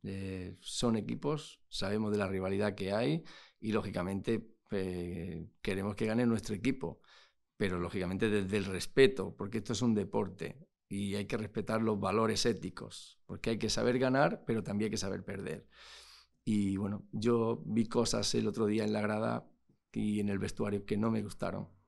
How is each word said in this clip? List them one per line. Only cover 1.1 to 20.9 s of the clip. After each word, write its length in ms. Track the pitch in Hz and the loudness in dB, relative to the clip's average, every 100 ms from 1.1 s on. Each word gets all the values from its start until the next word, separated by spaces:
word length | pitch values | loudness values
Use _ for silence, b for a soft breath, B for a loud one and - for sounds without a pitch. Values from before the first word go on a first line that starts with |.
| - 143 151 - - _ | -4 -2 -4 -6 -20 _
sabemos 420 | - 98 104 107 | -6 -2 -2 0
de 80 | 104 | 0
la 80 | 95 | 0
rivalidad 480 | 95 92 98 104 | 0 0 2 0
que 180 | 101 95 | 0 -2
hay 300 | 101 127 165 - B B B | 0 0 -2 -4 B B B
y, 120 | 110 | -2
lógicamente, 840 | 107 104 98 87 98 95 113 - - _ | 0 0 -2 -2 -2 0 -2 -2 -20 _
eh, 760 | 101 92 90 87 90 90 82 82 _ | -2 -2 -4 -6 -6 -8 -8 -10 _
queremos 320 | - 95 98 | -4 -2 -2
que 120 | 101 110 | -2 0
gane 200 | 110 120 | 2 4
nuestro 280 | 113 104 | 2 -2
equipo, 460 | 104 127 135 82 - B B B B _ _ | -2 -2 -2 -4 -8 B B B B _ _
pero, 220 | 101 90 | 0 0
lógicamente, 500 | 87 98 90 95 113 | -2 -2 -2 0 2
desde 260 | 104 95 104 | 2 2 0
el 80 | |
respeto, 680 | 98 92 - - 135 131 95 - | 0 -4 -2 8 8 8 -4 -4
porque 220 | 101 107 | -6 -6
esto 160 | 104 | -4
es 80 | 110 | 0
un 120 | 123 | 4
deporte 640 | 107 98 110 101 92 - 131 165 _ _ | 4 2 0 0 -4 -10 -10 -20 _ _
y 260 | 98 101 | -4 -2
hay 120 | 101 101 | -2 -2
que 100 | 113 | -4
respetar 460 | 104 - 101 110 | -4 -6 0 2
los 180 | 110 107 | 2 2
valores 460 | 95 104 110 104 123 | 2 2 4 4 2
éticos, 760 | 98 95 - 110 - - - _ | 0 -4 -10 -12 -14 -16 -20 _
porque 240 | 101 - | -6 -2
hay 80 | 110 | -2
que 120 | 110 | 0
saber 280 | - 117 123 | 2 2 4
ganar, 440 | 131 135 160 233 - | 4 4 4 2 -2
pero 160 | 113 | -2
también 240 | - 104 107 | 0 0 0
hay 40 | |
que 40 | 107 | 0
saber 260 | 98 98 | -4 -4
perder. 420 | 98 98 98 78 - B B B B B B _ | -6 -8 -6 -8 -12 B B B B B B _
Y, 320 | - 107 98 98 | 0 2 2 0
bueno, 300 | 101 101 - | -2 -4 -6
yo 500 | - 110 120 113 117 - | -2 2 4 4 0 0
vi 200 | 110 113 | 0 2
cosas 480 | 127 113 117 104 | 2 4 2 2
el 140 | 120 110 | 2 0
otro 180 | 104 107 | 2 2
día 180 | 107 | 2
en 80 | 107 | 2
la 100 | 107 | 0
grada 460 | 104 107 113 120 - _ _ _ _ | 0 0 0 -2 -6 _ _ _ _
y 280 | 110 107 104 | -2 0 0
en 100 | 101 | 0
el 80 | 98 | 0
vestuario 460 | 98 - 104 101 | -2 -2 -2 -2
que 120 | 101 | 0